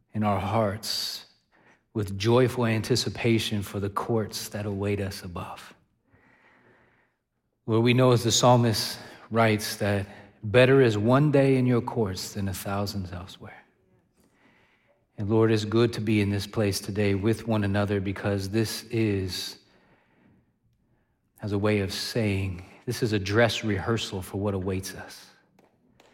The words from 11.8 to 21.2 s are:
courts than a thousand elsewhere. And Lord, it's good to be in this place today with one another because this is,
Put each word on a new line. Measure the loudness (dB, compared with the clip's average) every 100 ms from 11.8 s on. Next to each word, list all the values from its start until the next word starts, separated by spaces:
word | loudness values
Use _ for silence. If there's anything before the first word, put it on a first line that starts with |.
courts | 0 -2 -4 -4 -8
than | -6 -6
a |
thousand | -6 -6 -4 -4 -6 -8
elsewhere. | -10 -14 -18 -20 -20 _ _ _ _ _ _ _ _ _ _ _ _ _ _ _ -8
And | 0
Lord, | 4 4
it's | 2
good | 2 2 2
to | 0
be | 0 2
in | 2
this | -2 -4
place | -2 -2 -2
today | -6 -2 0
with | 0 0 -2 -2
one | -2
another | 0 0 0 -2
because | -2 -4 -2 -2 -2
this | -2 -2 -4 -6
is, | -2 0 0 -4 -6 -10 -14 _ _ _ _ _ _ _ _ _ _ _ _ _ _ _ _